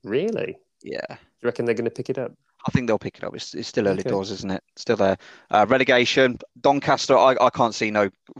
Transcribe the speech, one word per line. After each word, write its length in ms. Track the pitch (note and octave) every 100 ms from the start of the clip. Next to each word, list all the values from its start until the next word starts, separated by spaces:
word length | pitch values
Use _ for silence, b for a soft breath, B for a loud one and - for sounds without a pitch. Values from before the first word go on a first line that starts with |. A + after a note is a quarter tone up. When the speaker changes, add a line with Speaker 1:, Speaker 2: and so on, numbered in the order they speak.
Speaker 1:
Really? 560 | G2 B2 G#3 A3 - - _ _
Speaker 2:
Yeah. 160 | - - -
Speaker 1:
You 80 | - _ _
reckon 200 | A#2+ A#2+
they're 100 | A#2+ A2+
gonna 120 | A#2
pick 220 | - -
it 80 | C3+
up? 140 | A#2+ _ _ _ C3+
Speaker 2:
I 60 |
think 160 | C3+ A#2+
they'll 100 | G#2
pick 180 | - -
it 60 |
up. 100 | - D2
It's, 180 | -
it's 140 | - A2+
still 180 | - G2+
early 140 | F#2+
Speaker 1:
Okay. 100 | A2
Speaker 2:
doors, 220 | G2+ G2
isn't 180 | F#2+ G2
it? 100 | F#2+ _
Still 220 | - - A2+
there. 200 | F#2+ F#2+ B B B
Uh, 120 | G#2 G#2
relegation. 680 | C3 B2+ B2 B2 - C3 A#2+ - _
Doncaster, 540 | C#3+ C#3+ D#3 C3+ - C3
I, 200 | C3 B2+
I 100 | B2
can't 220 | - A#2+
see 200 | - A2
no, 180 | G#2+ G2+ _ -